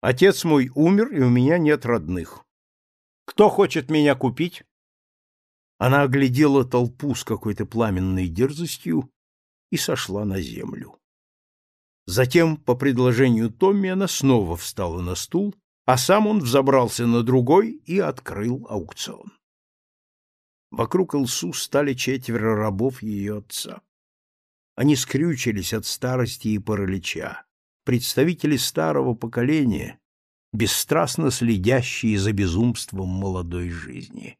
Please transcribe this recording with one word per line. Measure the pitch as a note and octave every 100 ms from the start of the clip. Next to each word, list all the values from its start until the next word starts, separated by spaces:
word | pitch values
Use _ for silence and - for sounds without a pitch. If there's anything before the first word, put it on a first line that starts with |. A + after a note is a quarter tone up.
Отец | A2 B2+ F#3+ G3
мой | E3+ D3 B2+ C3+
умер, | D#3+ G3+ A#3
и | G3
у | B2+
меня | B2 B2+ F3
нет | D#3 D3+ A#2+
родных. | A#2 D#2 F2+ D#2+ - _ _ _ _ _ _ _ _ -
Кто | - G#3
хочет | - G3 E3 C3
меня | D#3 D3 C3
купить?" | C3 A#2+ E3+ - _ _ _ _ _ _ _ _ _ _ _ _
Она | B2 C#3
оглядела | C#3 C3+ C#3 B2+ D3+ C#3 B2+
толпу | B2 A#2+ - C#3+ A#2
с |
какой-то | - G#2+ A2 G2+ G2+
пламенной | A2+ A2 F#2 F#2+ F#2 F#2
дерзостью | E2 C3 D3+ E3+ - F3+ E3 C3 _ _ _ _ _ _
и | -
сошла | - B2+ - G2 G#2+
на | F#2+
землю. | D2 A1+ - - - - _ _ _ _ _ _ _ _ _ _ -
Затем, | F#2 B2+ E3+ E3 D3+
по | - B2
предложению | C#3 B2 B2+ A#2 C3 A2+ A2+
Томми, | G2+ F#3 G3+ F#3+
она | F#3 F#3+
снова | - C3+ B2 F#2 E2+
встала | - - F#2 E2
на | F2 D#2
стул, | - E3+ G3+ - _ _ -
а | B2+
сам | - G3 G#3+
он | G#3+
взобрался | B2+ C3+ C3+ C3+ A#2+ - A#2+
на | A#2
другой | A2+ B2+ B2 E3+ A3+ - -
и | F3+
открыл | E3 C3+ - G2 A2 C3 A#3
аукцион. | G#2 D#2+ - - - - _ _ _ _ _ _ _ _ _ _ _ _ _ _
Вокруг | - A#2 F#3 F#3 D3
Элсу | B2+ - F3
стали | D#3 - C#3 C#3+
четверо | B2+ - C3 - A#2 A2 G#2+
рабов | G#2+ F#2+ B2 B2+
её | G#2+ G#2 G2+ G#2
отца. | G2+ - - - _ _ _ _ _ _ _ _ _ -
Они | C#3+ C#3
скрючились | - C3+ E3+ C3+ B2+ G#2 F#2
от | A2 -
старости | - B2+ B2+ A2+ - A2
и | G#2+
паралича, | F#2+ G#2 G2 F#2+ - - - - - _ _ _ -
представители | A#2+ - - D#3 F3 D3+ C#3
старого | - - D#3+ D3 C3
поколения, | A#2 A#2 A#2 B2 D#3 C3 E2 B1+ - _ _ _ _ _
бесстрастно | G#2 A#2 - - D3+ D#3+ - D#3
следящие | - A#2 G#2+ F#2 C3 B2 - A2+ G#2
за | G2
безумством | G2+ G2 E2+ A#2+ A2+ - F#2+ F#2
молодой | F#2 G2 F#2 F2 F2 F2
жизни. | E2+ D#2+ - F2 - - -